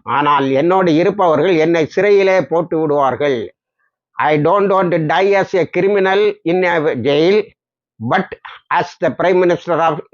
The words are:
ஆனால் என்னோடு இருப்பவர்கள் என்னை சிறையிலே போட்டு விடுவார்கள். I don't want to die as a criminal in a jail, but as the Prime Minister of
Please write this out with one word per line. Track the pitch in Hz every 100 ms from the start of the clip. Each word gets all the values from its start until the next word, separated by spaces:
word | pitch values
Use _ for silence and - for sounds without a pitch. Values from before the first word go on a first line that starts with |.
ஆனால் | 107 123 147 143 135
என்னோடு | 135 165 190 180
இருப்பவர்கள் | 156 180 202 175 151 175 165
என்னை | 160 170 156
சிறையிலே | - 202 202 190 190
போட்டு | - 165 156 160
விடுவார்கள். | 156 143 135 123 147 127 101 - _ _ _ _ _
I | - 135 156
don't | 151 196 196
want | 190 175
to | 170 156 165
die | 196
as | 196 185 185
a | 156 175
criminal | 175 202 190 190 208 202 160
in | 180
a | 180 170 151
jail, | 127 120 143 165 208 202 _ _ _ _ - 113
but | 185 180 - - - -
as | 165 156 -
the | 165
Prime | 117 170 180
Minister | 180 170 - 156
of | 165 156 -